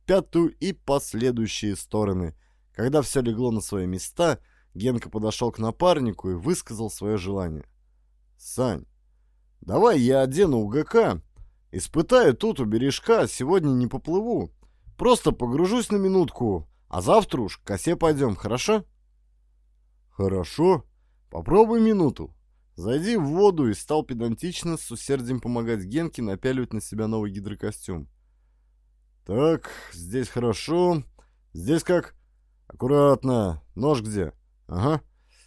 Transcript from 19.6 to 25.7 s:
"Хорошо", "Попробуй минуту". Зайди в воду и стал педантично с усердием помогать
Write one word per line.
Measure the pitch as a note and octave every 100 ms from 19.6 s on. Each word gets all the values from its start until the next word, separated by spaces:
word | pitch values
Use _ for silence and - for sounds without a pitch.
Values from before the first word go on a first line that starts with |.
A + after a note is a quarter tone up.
| _ _ _ _ _
"Хорошо", | - G2 F#2+ F2 - F3 E3+ - _ _ _ _
"Попробуй | - E2 F3+ A3 A#3
минуту". | A3 G#3 D3 - - - _ _ _ -
Зайди | F#2 C#3 F#3+ A#3
в |
воду | C#3+ E3 G3+ E3+ B2
и |
стал | G2+ - D#3
педантично | C#3+ A#2+ A#2 A2+ E3+ E3+ E3+ E3
с | -
усердием | A#2 - C#3 A#2+ B2+
помогать | A#2 A#2+ A#2